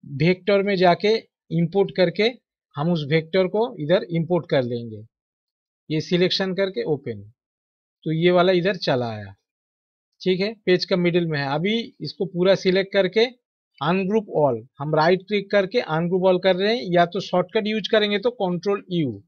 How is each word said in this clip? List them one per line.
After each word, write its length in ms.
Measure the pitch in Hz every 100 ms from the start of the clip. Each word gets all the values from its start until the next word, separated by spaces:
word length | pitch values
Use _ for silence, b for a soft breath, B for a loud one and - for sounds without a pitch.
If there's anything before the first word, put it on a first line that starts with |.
Vector 580 | - 139 160 185 - 202
में 120 | 196 196
जाके 340 | 180 170 208 226 - _ _
import 380 | 165 170 190 196 196
करके 260 | 175 165 214 254 _ _ _ -
हम 160 | 156
उस 120 | 170 143
vector 380 | 160 160 190 180
को 160 | 208 240 196
इधर 220 | 147 185 240
import 340 | 165 156 175 -
कर 120 | 147
लेंगे, 380 | 120 120 117 107 110 _ _ _ _ _ _ _ _
ये 100 | 156
selection 520 | 151 175 180 - 190 185
करके 280 | 196 190
open, 380 | 160 147 - 104 104 _ _ _ _ _ _ _ 160
तो 60 |
ये 180 | 160 175
वाला 200 | 180 180
इधर 240 | 185 175 190
चला 320 | - 131 120
आया। 260 | 107 101 95 _ _ _ _ _ _ _ _
ठीक 180 | 185 185
है, 140 | 202 226
Page 300 | - 180 -
का 100 | 185
middle 300 | 175 175 170
में 100 | 147
है। 80 | 139 147
अभी 220 | 185 226 226 _
इसको 240 | 151 - 190
पूरा 280 | 170 185 180
select 380 | 190 185 190
करके 320 | 202 185 220 247 240 _ _ _ _
ungroup 480 | 143 185 190 220 208 -
all, 280 | 147 117 120 _
हम 160 | 147 156
right 320 | 165 185 185
click 240 | 208 196
करके 300 | 202 190 247
ungroup 440 | - 156 170 185 185
all 140 | 180
कर 160 | 190 180
रहे 200 | 202 240
हैं, 80 | 214
या 120 | 175 170
तो 140 | 196
shortcut 460 | - 180 180 220 208
use 240 | 220 185
करेंगे 280 | 220 208 208
तो 120 | 240
control 520 | 240 185 175 202 202 -
U। 320 | 175 139 101